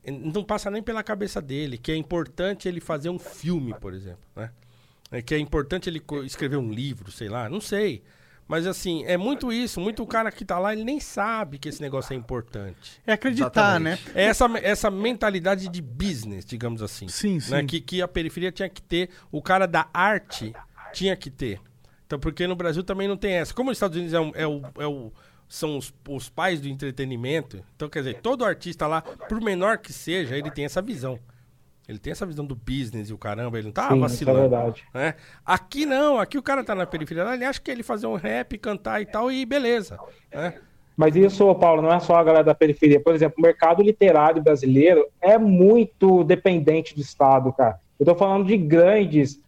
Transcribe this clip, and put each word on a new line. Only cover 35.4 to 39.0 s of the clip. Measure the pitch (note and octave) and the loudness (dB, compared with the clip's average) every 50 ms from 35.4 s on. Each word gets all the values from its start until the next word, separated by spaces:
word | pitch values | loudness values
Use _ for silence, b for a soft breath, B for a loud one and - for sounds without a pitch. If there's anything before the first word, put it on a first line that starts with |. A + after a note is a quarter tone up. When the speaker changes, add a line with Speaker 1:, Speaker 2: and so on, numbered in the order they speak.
| b | b
Speaker 1:
Aqui | - F3+ F3+ - _ - C#4 D4+ | -2 -2 -2 -2 _ -6 -6 -2
não, | D4 C4 C4+ D4 D4+ C#4 A#3 | -2 0 2 2 2 2 0
aqui | F#3+ - - | -2 -4 -6
o | C#4+ - | -6 -4
cara | - C#4 C4+ | -2 -4 -4
tá | A#3+ - G#3+ | -2 -6 -4
na | F#3 F3+ | -4 -4
periferia, | - - D#3+ D3+ - E3 E3 F3+ A3 B3+ | -6 -6 -8 -8 -6 -6 -4 -4 -4 -4
ele | B3 B3 | -4 -4
acha | C4+ C4+ - | -6 -6 -6
que | - - | -8 -10
ele | C4+ A#3+ | -10 -10
fazer | - - A#3+ G#3 G#3+ | -6 -8 -8 -6 -4
um | A3+ A3 | -6 -6
rap, | F#3 D#3+ G#3+ A3 B3 B3 _ B3+ | -6 -4 -4 -4 -4 -6 _ -10
cantar | G#3 - A#3 G3+ F#3+ _ A3 A3 G#3 | -10 -8 -8 -8 -6 _ -6 -4 -4